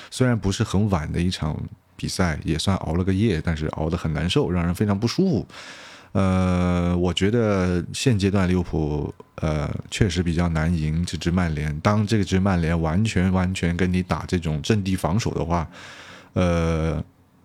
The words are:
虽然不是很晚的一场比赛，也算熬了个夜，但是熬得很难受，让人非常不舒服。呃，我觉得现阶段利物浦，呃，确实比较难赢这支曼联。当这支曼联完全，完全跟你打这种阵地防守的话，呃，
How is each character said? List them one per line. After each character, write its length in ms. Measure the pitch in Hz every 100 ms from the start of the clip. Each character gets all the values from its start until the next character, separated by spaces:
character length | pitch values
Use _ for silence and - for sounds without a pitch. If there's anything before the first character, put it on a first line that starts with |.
| -
虽 160 | - 127
然 120 | 113
不 160 | 98
是 100 | 98
很 260 | 113 98 107
晚 220 | 92 78
的 80 | 80
一 100 | 87
场 300 | - 76 73 - - _ -
比 100 | -
赛， 320 | - 180 139 95
也 120 | -
算 200 | - 98
熬 160 | -
了 100 | 85
个 100 | 92
夜， 280 | 95 113 80
但 140 | 85 78
是 80 | 78
熬 200 | - 80
得 80 | 85
很 160 | 82
难 160 | 76 85
受， 200 | 147 98
让 160 | 90 85
人 80 |
非 120 | 87 107
常 120 | 98
不 80 | 113
舒 220 | - 190
服。 200 | 120 - - - - - - -
呃， 840 | 98 95 92 92 90 90 90 87 87
我 160 | 87
觉 160 | 85 98
得 540 | 120 107 98 90 90 80
现 240 | - 135 104
阶 140 | 95
段 160 | 98 90
利 80 | 92
物 80 |
浦， 500 | 87 82 76 73 73 - - -
呃， 340 | 82 76 76 - -
确 180 | - 107
实 140 | 85
比 100 | 87
较 140 | 80 87
难 260 | 80 80
赢 300 | 87 78 80
这 140 | 87 76
支 120 | 85
曼 240 | 90 87
联。 240 | 76 76 76
当 260 | 104 104 101
这 160 | 110
支 160 | 92 95
曼 220 | 98 90
联 180 | 80 85
完 240 | 80 85
全， 260 | 110 92 92
完 200 | 92 92
全 220 | 92 85 87
跟 160 | 92
你 100 | 90
打 220 | 90 80 -
这 120 | 92
种 220 | 82 76
阵 200 | 71 110
地 140 | 95 92
防 240 | 80 98
守 140 | -
的 100 | -
话， 240 | 80 85 - - - - - - -
呃， 680 | 92 90 85 82 80 80 76 - _ _ _